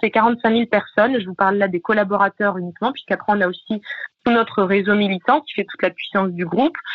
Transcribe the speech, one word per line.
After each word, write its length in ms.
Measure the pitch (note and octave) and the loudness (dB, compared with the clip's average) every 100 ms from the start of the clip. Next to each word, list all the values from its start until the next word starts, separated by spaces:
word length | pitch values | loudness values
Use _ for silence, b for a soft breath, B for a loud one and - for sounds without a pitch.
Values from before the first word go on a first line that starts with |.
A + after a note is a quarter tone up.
c'est 100 | A3 | 0
quarante-cinq 400 | A3+ A3 A#3+ A#3 | 2 2 2 2
mille 180 | A3+ A#3 | 2 2
personnes. 500 | G#3 - - A3+ B3+ | -2 0 0 2 0
Je 80 | F#3 | -4
vous 80 | |
parle 220 | F3 F#3+ G3+ | 0 0 2
là 100 | G3 | 0
des 140 | F3 | -2
collaborateurs 760 | - G#3+ G3 G3+ G3 - G#3 F#3 | 0 0 0 2 0 0 -2 -2
uniquement, 340 | F3 F3 A#3 | -8 -4 -4
puisqu'après, 400 | C#4 - F3+ - | -4 -4 -4 0
on 80 | G#3 | 0
a 80 | F3+ | 0
aussi 320 | F3+ - G#3+ B B B _ | -2 -8 -8 B B B _
tout 60 | B3 | 2
notre 320 | A#3 A3+ - | 2 2 0
réseau 320 | F#3 G3 G3 | 2 2 2
militant 460 | G#3 G3+ F#3 - C#4+ | 2 2 0 2 0
qui 140 | D4+ | 0
fait 100 | - | -6
toute 180 | G3 - | -8 -4
la 80 | F#3 | -4
puissance 400 | F3 - G3 F#3+ | -4 -4 -2 -2
du 140 | F3 | -2
groupe. 320 | F3 F3 C#4+ - B | -2 0 0 0 B